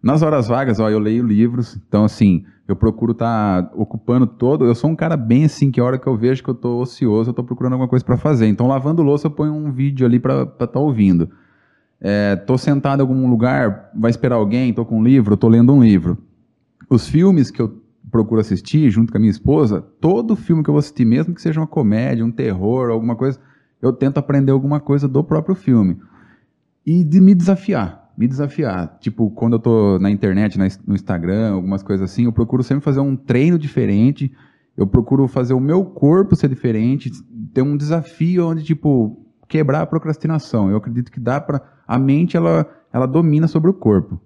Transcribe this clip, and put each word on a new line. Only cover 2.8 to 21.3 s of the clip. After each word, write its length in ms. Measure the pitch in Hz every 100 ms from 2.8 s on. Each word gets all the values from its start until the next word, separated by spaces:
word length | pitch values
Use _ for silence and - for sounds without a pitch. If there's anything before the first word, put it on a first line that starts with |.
| 110 107 113
tá 560 | 117 117 113 104 92 87
ocupando 520 | - 104 110 - 123 120
todo, 380 | - 123 151
eu 100 | 120
sou 160 | 120 147
um 60 | 160
cara 200 | 165 156
bem 280 | 113 120
assim, 260 | 156 - 143
que 100 | 123
a 40 |
hora 140 | 123 131
que 80 | 139
eu 100 | 117
vejo 260 | 120 131
que 60 | -
eu 40 |
tô 260 | 117 120 120
ocioso, 500 | 123 - 123 107 113
eu 40 |
tô 80 | 120
procurando 300 | 120 123 127
alguma 160 | 127 127
coisa 160 | 127
pra 120 | - 123
fazer. 300 | 151 139 110
Então, 200 | 101 120
lavando 340 | 135 135 165
louça, 240 | 147 147 151
eu 40 |
ponho 220 | 147 151
um 200 | 151 151
vídeo 340 | 127 139 135 123
ali 140 | 120
pra, 260 | 127 135 127
pra 200 | - 120
tá 120 | 123
ouvindo. 520 | 151 123 98 87 80 _ _ _ _ _ _ _
É, 360 | 98 104 104 98
tô 200 | - 127
sentado 420 | - 143 139 139
em 20 |
algum 260 | 135 131 127
lugar, 600 | 117 123 139 120 98 -
vai 160 | - 113
esperar 260 | 117 131 120
alguém, 360 | 104 120 127
tô 120 | 113
com 140 | 113 113
um 20 |
livro, 300 | 113 135 104
eu 40 | 104
tô 100 | 117
lendo 240 | 117 123
um 100 | 143
livro. 360 | 117 98 85 85 - _ _ _ _ _ -
Os 180 | 120 -
filmes 420 | 151 190 175 123
que 100 | -
eu 200 | 113 - _ _ -
procuro 300 | 120 104 110
assistir 500 | 107 95 - 151 147
junto 200 | 101 113
com 80 | -
a 20 |
minha 100 | 110
esposa, 500 | 95 - 151 131 101 - _
todo 360 | 160 202 226 214
filme 260 | - 165
que 80 | 147
eu 40 |
vou 40 | 147
assistir, 260 | 143 -
mesmo 300 | 117 123 165